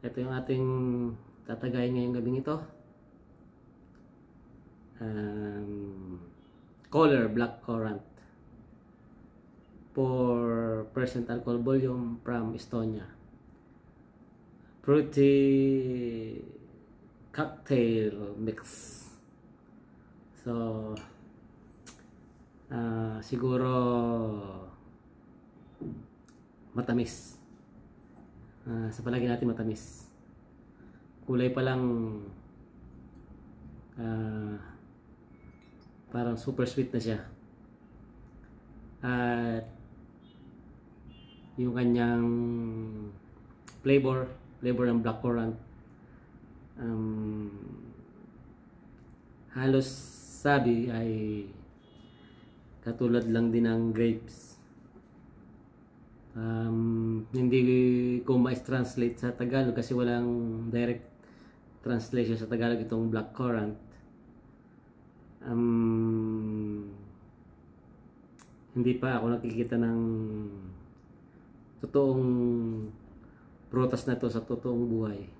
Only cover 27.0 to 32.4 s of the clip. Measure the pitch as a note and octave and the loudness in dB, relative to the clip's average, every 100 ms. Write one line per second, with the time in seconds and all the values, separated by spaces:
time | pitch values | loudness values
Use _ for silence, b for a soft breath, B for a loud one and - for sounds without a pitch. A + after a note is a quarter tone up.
27 | A2+ - - - - - - - - - | 0 -6 -16 -20 -20 -20 -20 -20 -20 -20
28 | - - - - - - - A2+ A2 A2 | -20 -20 -20 -20 -20 -16 -8 -4 -4 -4
29 | A#2+ B2 A#2+ A#2+ A#2+ A2+ A2 G#2+ - - | -2 0 0 2 0 0 -2 -4 -10 -18
30 | - - - - - - - B B B | -20 -20 -20 -20 -20 -20 -20 B B B
31 | B - - B2 B2+ C3 C3 C3 B2+ A#2 | B -16 -2 2 2 2 0 2 2 0
32 | A2+ G#2+ G2+ - | -2 -6 -10 -16